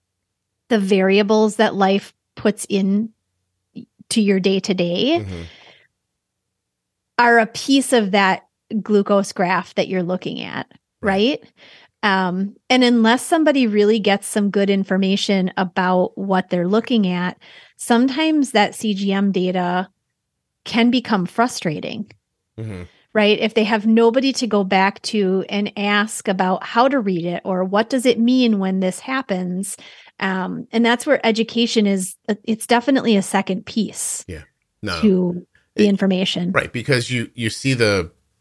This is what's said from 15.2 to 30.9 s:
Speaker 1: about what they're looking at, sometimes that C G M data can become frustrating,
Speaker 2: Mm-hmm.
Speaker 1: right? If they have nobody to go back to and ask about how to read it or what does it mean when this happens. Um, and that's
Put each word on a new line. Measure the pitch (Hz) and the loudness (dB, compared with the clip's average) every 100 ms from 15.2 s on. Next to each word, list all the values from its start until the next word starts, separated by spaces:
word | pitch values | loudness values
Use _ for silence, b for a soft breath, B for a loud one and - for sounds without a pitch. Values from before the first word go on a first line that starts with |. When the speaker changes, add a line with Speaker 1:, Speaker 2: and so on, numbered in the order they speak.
| - 196 185 - | 0 0 0 -2
Speaker 1:
about | 190 - 180 185 180 - | -4 -2 0 2 0 -4
what | 196 185 185 | -2 -2 -2
they're | 180 175 | -4 0
looking | 214 - 233 185 | -2 0 0 0
at, | 180 175 - B B B _ | -2 -4 -8 B B B _
sometimes | - 233 262 262 320 311 269 | 0 2 2 0 0 0 0
that | 214 202 | 2 0
C | - 220 | -2 -4
G | 196 196 | -2 -2
M | 196 202 | 0 0
data | 190 180 180 180 180 190 _ _ _ _ _ _ _ | 0 -2 -2 -2 -4 -6 _ _ _ _ _ _ _
can | - 233 240 | -6 0 2
become | 247 - 208 175 | 0 0 -2 -2
frustrating, | - 247 - 175 151 - - - _ _ _ _ - | -2 -2 -2 -6 -6 -8 -10 -12 _ _ _ _ -14
Speaker 2:
Mm-hmm. | 110 95 87 b b | -12 -12 -16 b b
Speaker 1:
right? | 214 208 214 | 0 2 2
If | 214 | 0
they | 220 | 0
have | 214 226 214 | 0 0 2
nobody | 220 233 247 269 | 4 4 4 0
to | 254 240 | -2 -2
go | 208 | -2
back | 190 196 190 196 | 0 2 2 -2
to | - 214 190 190 - | -6 -2 0 -2 -2
and | 202 208 - | -4 -6 -4
ask | 202 208 214 - - | 0 2 2 -4 -4
about | 190 185 190 | -2 0 -2
how | - 233 262 | -2 2 2
to | 277 | 2
read | 202 180 170 | 0 -2 -4
it | 175 | -6
or | - 185 | -4 -4
what | 185 196 220 | 0 0 0
does | 269 254 | 0 2
it | 226 | 2
mean | 233 254 240 208 | 2 4 2 2
when | 190 190 | 0 0
this | 190 - | -2 -4
happens. | - 262 - 185 180 180 202 - B B B - | -6 -8 -4 -6 -4 -6 -8 -12 B B B -8
Um, | 190 190 185 170 - | -4 -4 -4 -8 -4
and | 226 | 0
that's | 233 | 2